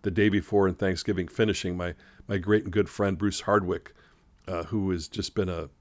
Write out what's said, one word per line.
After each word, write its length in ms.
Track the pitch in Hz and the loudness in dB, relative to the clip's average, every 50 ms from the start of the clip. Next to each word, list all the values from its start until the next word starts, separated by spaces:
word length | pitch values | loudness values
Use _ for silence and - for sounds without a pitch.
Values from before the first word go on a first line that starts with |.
the 80 | - 104 | -2 -2
day 180 | 90 104 104 107 | 2 4 4 4
before 380 | 98 101 90 - - 101 98 | 4 2 0 2 2 4 4
in 80 | 95 87 | 4 2
Thanksgiving 540 | - 101 95 90 87 - - 101 90 90 80 | 0 0 -2 -2 -2 -2 -2 -2 -2 -2 -4
finishing. 480 | - - 113 110 95 - - 92 90 | 0 0 2 2 2 -2 -2 -4 -4
My, 180 | 90 87 87 85 _ - - - - - | -4 -4 -6 -8 _ -16 -20 -20 -20 -8
my 120 | - 101 98 | -4 -4 -4
great 260 | 87 101 107 107 - | 2 4 2 2 2
and 80 | 101 | 0
good 160 | 87 104 98 - | 0 0 0 0
friend 280 | - - 104 98 95 | 0 0 0 0 0
Bruce 260 | 78 104 101 92 - | 0 -2 -2 -2 -2
Hardwick, 500 | - - 101 104 95 87 92 - - - - _ - _ _ _ _ _ _ _ _ - | 0 2 2 2 2 0 -4 -4 -6 -14 -20 _ -20 _ _ _ _ _ _ _ _ -8
uh, 160 | 92 85 85 | -6 -6 -6
who 260 | 78 110 107 98 95 | -4 -4 -2 0 0
has 180 | 92 85 78 - | -2 -2 -4 -8
just 260 | - - 92 - _ | -8 -8 -8 -4 _
been 140 | - 98 92 | -2 -2 -2
a 200 | 90 82 80 69 _ _ | -2 -6 -8 -8 _ _